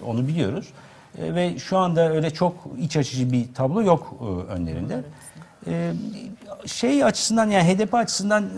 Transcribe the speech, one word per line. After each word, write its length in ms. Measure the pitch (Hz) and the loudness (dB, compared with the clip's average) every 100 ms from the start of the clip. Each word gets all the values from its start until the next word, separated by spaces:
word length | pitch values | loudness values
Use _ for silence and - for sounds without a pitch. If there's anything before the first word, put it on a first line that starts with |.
| 117 | -4
onu 220 | 117 135 | -2 0
biliyoruz. 400 | 165 101 165 - - - - - 165 | 0 0 -2 -8 -18 -20 -20 -18 -8
E, 180 | 160 170 | -4 0
ve 240 | 180 175 | 0 -2
şu 180 | - 190 | 0 2
anda 360 | 180 165 165 | 4 4 4
öyle 160 | 156 160 | 2 0
çok 260 | 156 180 175 143 131 | 0 0 -2 -12 -6
iç 180 | 165 156 | -2 0
açıcı 340 | 123 127 127 | 0 0 2
bir 220 | 123 117 | 2 0
tablo 300 | - 135 202 | -2 0 2
yok, 320 | 202 165 - - | 4 4 2 -10
e, 300 | 113 90 92 | -6 -4 -4
önlerinde. 520 | 90 82 82 107 247 - - - - - - 170 | -6 -4 -4 -4 -6 -8 -16 -20 -20 -20 -14 -6
E, 260 | 170 170 170 - - - - - - - | -4 -2 -4 -8 -10 -14 -16 -16 -14 -12
şey 380 | - 240 285 | -2 2 4
açısından 460 | 240 - - 226 214 | 4 2 0 2 4
yani 180 | 202 170 | 6 6
H 120 | 190 | 4
D 60 | 214 | 2
P 120 | - | 0
açısından, 520 | 220 - 202 214 196 | 0 0 2 2 0